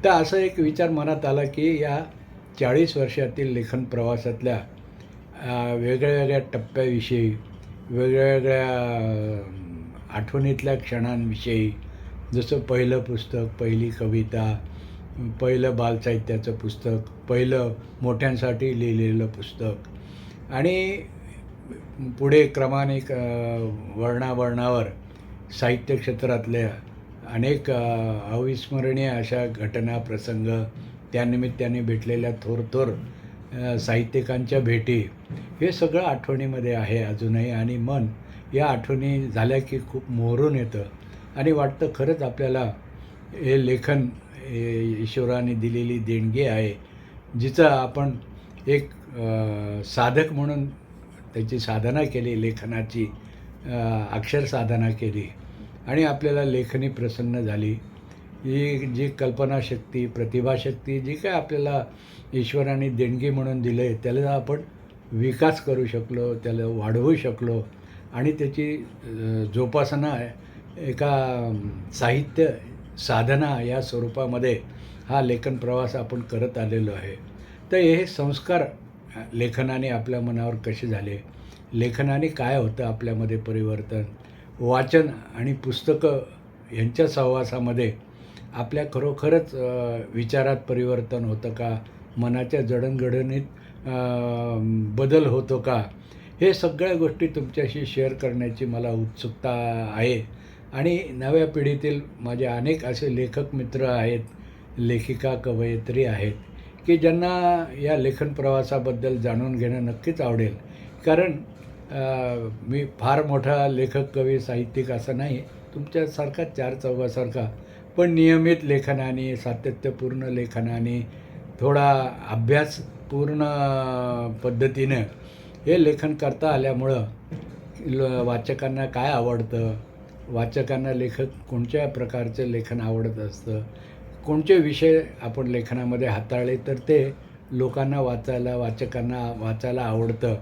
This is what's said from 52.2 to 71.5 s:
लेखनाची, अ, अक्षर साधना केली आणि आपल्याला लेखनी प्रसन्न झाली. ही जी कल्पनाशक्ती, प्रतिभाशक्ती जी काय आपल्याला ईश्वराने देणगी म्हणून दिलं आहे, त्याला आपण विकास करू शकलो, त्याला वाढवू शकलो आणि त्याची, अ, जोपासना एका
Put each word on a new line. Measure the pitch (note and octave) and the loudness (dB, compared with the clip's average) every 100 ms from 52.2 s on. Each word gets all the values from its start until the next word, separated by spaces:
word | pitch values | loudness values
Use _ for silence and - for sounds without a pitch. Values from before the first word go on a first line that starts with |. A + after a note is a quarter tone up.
| A#2+ A2+ | 0 0
लेखनाची, | A2+ A2 A2 A2+ A2+ A#2 G#2+ - - - - - | 0 -2 -4 -4 -4 -2 -4 -4 -18 -18 -18 -14
अ, | C3+ A#2+ A2+ A2+ G#2 | -6 -2 0 0 -2
अक्षर | G#2+ A2 D3 | -4 0 0
साधना | B2+ B2+ A2 A#2 A2+ | 0 0 2 2 2
केली | A2 A2+ G2+ F2+ - - - - - A#2+ | 0 -2 -4 -8 -12 -18 -16 -16 -14 -2
आणि | C#3+ | 2
आपल्याला | D#3 C#3 D3 C#3+ | 2 2 2 2
लेखनी | C#3 B2+ A#2 C3 C3+ | 2 0 0 -2 -2
प्रसन्न | - A#2+ A2+ A#2+ A#2+ | -2 -4 -2 -2 -2
झाली. | A2 G#2 G#2+ A2 - - - - - - | -2 0 0 -2 -8 -18 -20 -20 -20 -8
ही | C3 C3+ C#3+ C#3 | -2 0 0 0
जी | C3+ A#2+ C#3 | -2 -2 -2
कल्पनाशक्ती, | C3+ C3 A#2 C3+ C3+ A2+ A#2+ - B2+ A#2+ | 0 -2 0 0 0 -2 -6 -4 -4 -2
प्रतिभाशक्ती | A#2 A2+ B2 B2+ C3 C3+ - C#3 C3+ | -2 -2 0 2 0 -2 -6 -4 -4
जी | C3 | -4
काय | D3+ G3 | -4 -2
आपल्याला | F3 - D3+ C#3+ C#3 - - - - - | -2 -2 -2 0 0 -2 -12 -20 -20 -4
ईश्वराने | C3 A#2 C#3+ C#3 C3+ C3+ | -2 0 0 0 0 0
देणगी | A#2+ B2 B2+ C#3+ | 2 0 2 0
म्हणून | C3+ C3 B2+ | 0 0 0
दिलं | A#2+ A#2 | 0 2
आहे, | B2+ | 0
त्याला | A2+ B2 B2+ C#3 | 0 0 2 2
आपण | C#3 A#2 D3 E3 - - - - | 0 0 -4 -4 -16 -20 -20 -6
विकास | A2+ C3 A#2+ D#3 D#3 | 0 0 6 4 4
करू | - C3 A#2+ | 0 0 0
शकलो, | A#2 A2+ A#2+ A#2+ | -2 -4 -2 -2
त्याला | A#2 A#2+ A2+ A2+ | -2 -2 -2 0
वाढवू | A2+ G#2+ A2+ C3+ D#3+ | -2 0 4 4 4
शकलो | B2+ A2 A#2+ A2+ G#2 - - - - | 2 -2 0 0 -4 -12 -20 -18 -10
आणि | A#2+ C#3+ | 0 0
त्याची, | D3+ C#3 C#3 D3+ D3+ A#2 - | 0 -2 0 -2 -4 -8 -14
अ, | A#2+ A2 A2 A2 G#2+ | -12 -6 -2 0 0
जोपासना | G#2+ B2 D3 C#3 C#3+ D3 B2+ A#2+ - - - - - | 0 2 2 2 0 0 -2 -6 -10 -18 -20 -18 -10
एका | D3 A#2+ D3 C#3 C3 B2 A#2 | -6 0 2 2 2 0 -2